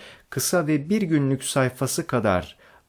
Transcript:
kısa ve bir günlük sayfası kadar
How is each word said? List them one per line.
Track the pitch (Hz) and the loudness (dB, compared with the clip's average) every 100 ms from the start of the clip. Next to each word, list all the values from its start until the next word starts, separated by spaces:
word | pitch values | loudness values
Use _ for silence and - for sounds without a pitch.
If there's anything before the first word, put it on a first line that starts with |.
| - - - | -10 -20 -10
kısa | - - 180 151 | -6 0 0 2
ve | 151 147 | 0 0
bir | 214 | 0
günlük | 185 156 135 135 | 2 2 2 0
sayfası | - 139 131 - 135 - - | -2 0 0 0 -4 -4 -2
kadar | 123 104 90 85 - - - | 0 2 0 -2 -14 -20 -20